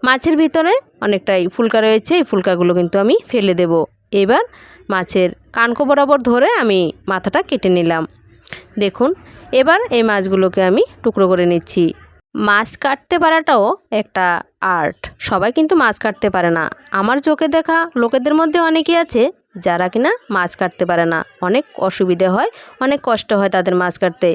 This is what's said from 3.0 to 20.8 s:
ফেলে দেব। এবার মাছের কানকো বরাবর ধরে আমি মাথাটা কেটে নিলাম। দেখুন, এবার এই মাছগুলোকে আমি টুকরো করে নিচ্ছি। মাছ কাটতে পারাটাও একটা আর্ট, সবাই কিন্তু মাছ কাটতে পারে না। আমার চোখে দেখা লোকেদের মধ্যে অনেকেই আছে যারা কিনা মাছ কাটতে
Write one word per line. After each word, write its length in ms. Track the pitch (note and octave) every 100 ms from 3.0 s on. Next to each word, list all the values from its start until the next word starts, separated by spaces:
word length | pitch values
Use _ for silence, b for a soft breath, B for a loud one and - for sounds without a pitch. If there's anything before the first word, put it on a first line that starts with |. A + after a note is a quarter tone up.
| G3+ G4 -
ফেলে 260 | B3 G3
দেব। 200 | F3 F3 E3 - _ _ G3
এবার 220 | G3 C4+ A#4+ B B B -
মাছের 380 | F#3+ F3+ F#3+ F3+ - _
কানকো 300 | - A#3 A#3
বরাবর 340 | C#4+ C#4+ C#4 C#4+ B3
ধরে 180 | A#3+ D4 A4+
আমি 200 | A#3+ G3 E3+ - -
মাথাটা 320 | F#3+ G3+ C#4+
কেটে 280 | F#4+ C4 F#3+ F3+
নিলাম। 260 | E3+ E3 D#3+ _ _ B B B B -
দেখুন, 280 | G3+ - B3+ F4+ B B B B3+
এবার 200 | C4+ F4 A#4
এই 120 | A#3+
মাছগুলোকে 580 | A3+ G#3 F#3+ F#3+ F#3+ F3+
আমি 200 | F#3 G#3 B4+ -
টুকরো 240 | - G3+ F#3+
করে 160 | F3+ F3
নিচ্ছি। 380 | F3 E3 - E3 - - _ _
মাছ 360 | - G#3 G#3 A3 -
কাটতে 340 | C#4 C4+ _ F4
পারাটাও 460 | D#4+ D#4+ D#4+ C4 G#3 F#4+ _ G#3+
একটা 260 | G#3 - F3+ F3 - _ F#3+ F3
আর্ট, 220 | D#3 F3+ - - -
সবাই 220 | G3+ G3
কিন্তু 220 | C4 D#4 F4
মাছ 140 | B3 G#3
কাটতে 300 | A3 G3 G#3
পারে 200 | F#3 E3+ E3
না। 60 | D#3+ - -
আমার 260 | G3 G3+ C4 C#4+
চোখে 200 | D4+ D#4+
দেখা 300 | D#4+ D#4+ E4 E4 C4+
লোকেদের 380 | A#3 C4 B3+
মধ্যে 240 | D4+ D#4+ E4 E4
অনেকেই 300 | D#4+ D#4 E4+
আছে 180 | E4 A#3+ B3+ - _ G3
যারা 220 | F3 F3 F3+
কিনা 240 | A3 C#4 A#4+ _
মাছ 200 | G3 F3 -
কাটতে 280 | F3+ -